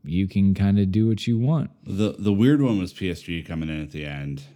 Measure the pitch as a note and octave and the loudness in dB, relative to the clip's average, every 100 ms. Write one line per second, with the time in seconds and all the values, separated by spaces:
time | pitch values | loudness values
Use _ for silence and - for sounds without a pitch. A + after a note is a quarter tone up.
0 | C#2+ E2+ F#2+ G2 G2 F#2 G2+ G2+ G2 G2 | -4 -2 0 2 2 4 2 4 2 2
1 | A2 G#2+ - A#2 B2 D#3+ - _ - F#2+ | 2 0 0 0 2 0 -2 _ -8 -2
2 | G#2+ - G2+ G2 A#2+ D3 C3+ G2+ F2+ - | -2 0 0 4 4 4 2 0 -2 -6
3 | F#2 E2 - E2+ D#2+ E2 D#2+ D#2 D2+ D2 | -6 -6 -8 -10 -6 -8 -6 -6 -8 -10
4 | D2 C#2+ C#2+ C#2+ - | -10 -8 -8 -10 -14